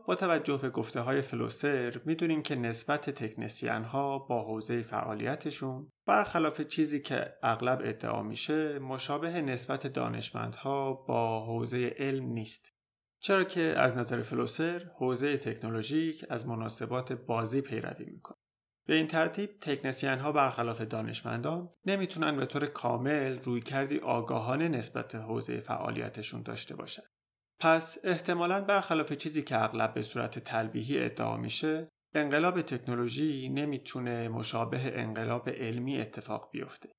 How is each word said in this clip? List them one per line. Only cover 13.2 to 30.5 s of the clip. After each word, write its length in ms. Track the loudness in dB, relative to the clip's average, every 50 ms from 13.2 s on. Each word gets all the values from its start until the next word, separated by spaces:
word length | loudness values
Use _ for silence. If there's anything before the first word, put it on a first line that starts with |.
| 0 4 4 4 4
که 180 | 4 2 2
از 360 | 2 4 6 6 6 6 4 2
نظر 240 | 0 0 0 -2
فلوسر، 720 | -2 0 0 0 0 0 0 0 0 0 -2 -2 -6 -10 -6
حوزهٔ 420 | 0 0 2 2 2 2 2 2 0
تکنولوژیک 880 | 0 -2 -4 -4 -4 -2 -2 -2 -2 0 2 2 2 0 -2 -4 -6 -6
از 180 | -6 -4 -2 -2
مناسبات 640 | -2 -2 -2 -4 -4 -4 -4 -2 -2 -2 -2 -2 -6
بازی 480 | -6 -2 0 0 2 2 2 0 0
پیروی 440 | 0 0 -2 -4 -4 -4 -6 -8 -10
می‌کنه. 320 | -12 -14 -14 -16 -18 -18 -20 _ _ _ _ _ _ _ _ _ 2
به 60 | 4
این 140 | 4 4 2
ترتیب، 420 | 2 2 2 2 2 -2 -4 -4 -6 -6
تکنسین‌ها 720 | -4 -2 -2 0 0 -2 -2 0 0 0 0 0 0 2
برخلاف 500 | 4 4 4 4 4 2 0 0 -2 -2
دانشمندان 880 | -4 -4 -4 -4 -4 -4 -4 -6 -4 -4 -4 -2 -2 -2 -2 -2 -4 -8 -12 _ -2
نمی‌تونن 520 | 0 0 2 0 -2 0 0 2 2 2 2
به 80 | 0
طور 200 | 0 0 0 -2
کامل 760 | -2 -2 -2 0 0 2 2 2 2 2 2 2 0 -2 -2
رویکردی 600 | -2 -2 -2 -2 -2 0 0 0 2 2 0 0
آگاهانه 680 | 2 2 2 2 2 2 0 0 2 2 2 2 4 2
نسبت 480 | 2 0 -2 -2 -4 -4 -4 -4 -6
حوزهٔ 440 | -6 -4 -2 -2 -2 -2 -2 -4 -4
فعالیتشون 840 | -2 -2 -2 -2 0 -2 -2 -2 -4 -4 -4 -6 -6 -6 -6 -6
داشته 340 | -6 -6 -6 -6 -6 -8 -8
باشن. 280 | -8 -10 -10 -10 -12 -14 -18 _ _ _ _ _ _ _ _ _ 2
پس 380 | 4 6 6 6 4 0 -4 -2 0
احتمالاً 580 | 0 0 2 2 2 2 4 4 4 2 2
برخلاف 520 | 4 4 4 4 4 4 2 2 2 2 -2
چیزی 300 | -2 -4 -2 -2 -2 0
که 200 | 2 2 2 2
اغلب 300 | 2 2 2 0 0 0
به 80 | -2
صورت 380 | -4 -2 -2 -2 -2 -2 -4 -8
تلویحی 640 | -6 -2